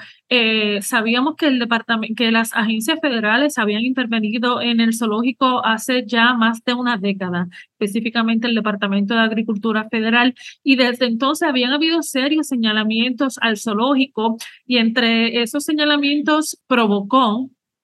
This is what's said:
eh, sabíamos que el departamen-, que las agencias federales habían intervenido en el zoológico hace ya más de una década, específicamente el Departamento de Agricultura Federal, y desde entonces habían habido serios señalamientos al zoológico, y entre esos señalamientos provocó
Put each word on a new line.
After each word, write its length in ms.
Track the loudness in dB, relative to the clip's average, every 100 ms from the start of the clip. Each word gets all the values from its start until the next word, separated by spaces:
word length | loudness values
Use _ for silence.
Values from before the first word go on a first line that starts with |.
| -16 -14 -2
eh, 520 | 0 2 2 0 -2
sabíamos 540 | -2 -2 0 0 0 0
que 100 | 2
el 140 | 2
departamen-, 560 | 0 -2 0 -2 -2 0
que 160 | 2
las 240 | 2 0 0
agencias 420 | 0 0 -2 0
federales 600 | 0 0 2 2 2 0
habían 240 | 0 0
intervenido 760 | 0 -2 -2 -2 -2 -2 0 0
en 180 | 0 2
el 160 | 2 0
zoológico 680 | -2 0 -2 0 0 2
hace 420 | 0 -2 0 -2 0
ya 260 | 2 4
más 300 | 4 0 0
de 100 | -4
una 240 | -2 -2 -2
década, 520 | -2 -4 -4 -4 -4 -8 -16 -6
específicamente 680 | -4 -2 -2 -2 0 0 0
el 80 | 0
Departamento 580 | 0 -2 -2 0 0
de 60 | 2
Agricultura 680 | 2 0 -2 -2 -2 -2 -2
Federal, 420 | -2 0 2 2 0 -16 -6
y 120 | 0 2
desde 300 | 2 2 -2
entonces 420 | 0 0 0 0
habían 240 | 0 0
habido 300 | 0 0 0
serios 460 | -2 -2 0 0 -2
señalamientos 880 | 0 0 0 0 0 -2 -2 -4 -4
al 160 | -6 -4
zoológico, 800 | -2 0 2 2 0 -2 -2 -4 -10 -14 -2
y 120 | 0
entre 680 | 2 2 2 2 0 0
esos 220 | -2 -4 -2
señalamientos 920 | 0 2 2 0 0 2 0 0 -8 -2
provocó 840 | 0 2 0 2 2 2 0 -6 _ _ _